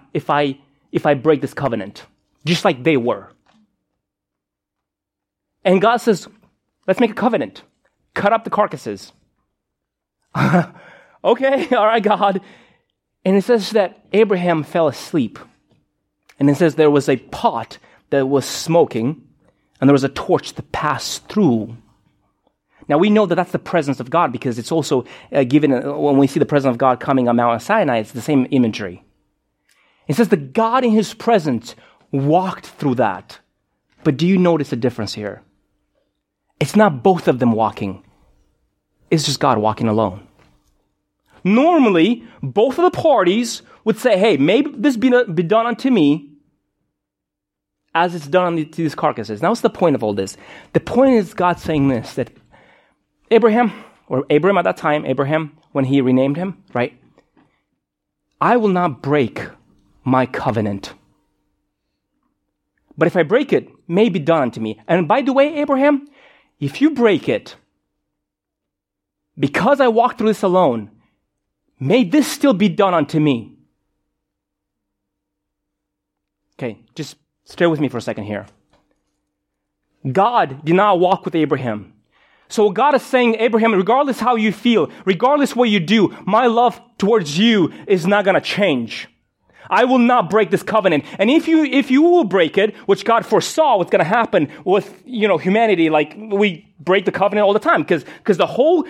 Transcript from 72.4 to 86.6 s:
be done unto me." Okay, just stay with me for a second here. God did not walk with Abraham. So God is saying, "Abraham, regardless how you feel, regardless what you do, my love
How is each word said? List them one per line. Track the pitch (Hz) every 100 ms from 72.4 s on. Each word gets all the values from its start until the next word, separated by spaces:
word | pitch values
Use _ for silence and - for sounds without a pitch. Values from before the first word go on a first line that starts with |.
| 277
be | 185 208
done | 160 196
unto | 175 143 160
me." | 151 120 101 _ _ _ _ _ _ _ _ _ _ _ _ _ _ _ _ _ _ _ _ _ _ _ _ _ _ _ _ _ _ -
Okay, | 123 101 _
just | - 147 - _ _
stay | _ - 170
with | 151
me | 135
for | 120
a |
second | - 208
here. | 101 101 101 _ _ _ _ _ _ _ _ _ _ _ _ _ _ _ 139
God | 131 214 240 156 135
did | 151
not | 180 208 180
walk | 180 185
with | -
Abraham. | 165 151 143 123 104 98 _ _ _ _ _ -
So | - 208
God | 185 277
is | 277
saying, | - 254 240 226
"Abraham, | 220 220 226
regardless | 196 185 254 285 226
how | 226 233
you | 214
feel, | - 240 220 143 - -
regardless | 185 254 294 277 233
what | 240
you | 208
do, | 156 220 180 - -
my | 214 247
love | 226